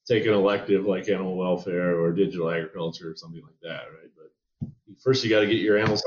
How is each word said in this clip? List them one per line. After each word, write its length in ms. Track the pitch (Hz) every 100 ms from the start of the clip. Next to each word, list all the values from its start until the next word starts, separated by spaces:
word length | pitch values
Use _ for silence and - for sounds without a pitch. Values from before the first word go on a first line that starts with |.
| -
take 180 | 113 110
an 60 |
elective 520 | 104 98 101 - 98 98
like 220 | 92 98
animal 280 | 95 95 90
welfare 600 | 92 87 - 87 90 85
or 120 | 85
digital 380 | 85 92 87 82
agriculture 600 | 85 80 95 82 80 82
or 60 | 80
something 260 | 82 82
like 160 | 76 _
that, 220 | 85 73 78
right? 180 | 80 82 _
But 540 | - _ _ _ - - - 101
first 220 | 127 131
you 60 | 113
gotta 160 | 110 104
get 100 | 110
your 180 | 101 104
animal 180 | 110 104